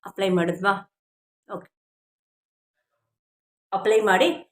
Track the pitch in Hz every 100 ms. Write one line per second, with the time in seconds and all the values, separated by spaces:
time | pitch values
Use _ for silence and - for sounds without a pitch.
0 | - - 196 180 170 175 196 190 - _
1 | _ _ _ _ _ 311 - _ _ _
2 | _ _ _ _ _ _ _ _ _ _
3 | _ _ _ _ _ _ _ 190 202 220
4 | 214 185 320 320 -